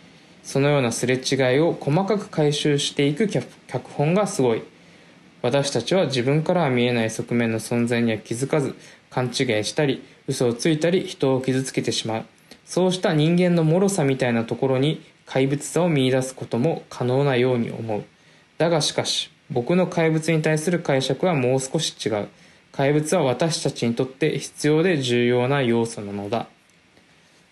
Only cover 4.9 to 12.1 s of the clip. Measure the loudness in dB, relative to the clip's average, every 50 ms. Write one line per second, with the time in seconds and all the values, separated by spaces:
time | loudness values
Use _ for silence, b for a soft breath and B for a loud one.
4.9 | B B B B B B B -20 -10 -6 -2 0 0 0 0 0 -2 -4 -2 0
5.9 | 0 0 2 0 0 0 0 2 0 2 2 0 0 0 2 2 2 2 2 2
6.9 | 2 0 0 -2 -4 -6 -6 -2 -2 0 0 0 -2 -4 -4 -2 -2 -2 0 0
7.9 | 0 0 0 0 0 -2 -4 -6 -6 -4 -2 0 0 0 0 -2 -6 B B B
8.9 | B B B _ -6 -4 -4 -2 -2 -2 0 0 0 0 -2 -2 -2 0 0 0
9.9 | 0 B B B B B B -6 -2 0 0 0 0 0 0 0 0 2 2 2
10.9 | 2 0 0 -4 -4 -2 0 2 2 2 0 0 0 -2 -2 -4 -4 -4 -4 -4
11.9 | -4 -4 -4 -4